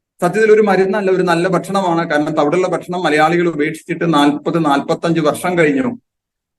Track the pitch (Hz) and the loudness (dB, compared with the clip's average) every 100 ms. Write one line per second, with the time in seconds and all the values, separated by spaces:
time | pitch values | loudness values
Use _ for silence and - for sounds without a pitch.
0 | _ - - 202 220 214 208 185 190 214 | _ -6 -2 2 4 4 4 2 0 0
1 | 190 180 175 165 180 165 - 190 180 165 | 0 0 0 0 0 -2 -2 -2 0 -2
2 | 165 147 151 156 147 180 185 170 - 175 | 0 -2 0 0 0 0 0 -4 -6 -4
3 | 160 151 156 175 175 151 151 151 - 165 | 0 2 2 2 -2 -2 -4 -6 -10 -4
4 | 170 147 143 147 - 170 151 139 151 165 | 0 2 2 0 -2 -2 0 0 -2 -4
5 | 170 165 151 - 180 180 151 135 123 117 | -2 0 0 -2 -2 0 2 0 -4 -8
6 | _ _ _ _ _ | _ _ _ _ _